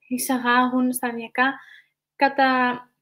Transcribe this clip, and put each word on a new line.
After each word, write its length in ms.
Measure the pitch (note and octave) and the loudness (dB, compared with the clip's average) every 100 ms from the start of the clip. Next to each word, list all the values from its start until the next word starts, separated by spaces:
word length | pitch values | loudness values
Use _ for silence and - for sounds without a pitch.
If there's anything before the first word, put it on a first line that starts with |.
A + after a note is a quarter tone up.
| - | -8
εισαγάγουν 840 | B3 - C4 B3 B3 B3+ B3+ B3+ | -6 -2 -2 0 2 2 0 0
σταδιακά 600 | B3+ B3 A#3 A3+ - C4 C#4 - - _ _ _ - | -2 -4 -6 -6 -2 0 -2 -12 -20 _ _ _ 0
κατά 760 | C#4 C4+ C4+ B3+ B3 B3+ - _ | 0 4 2 2 0 -2 -10 _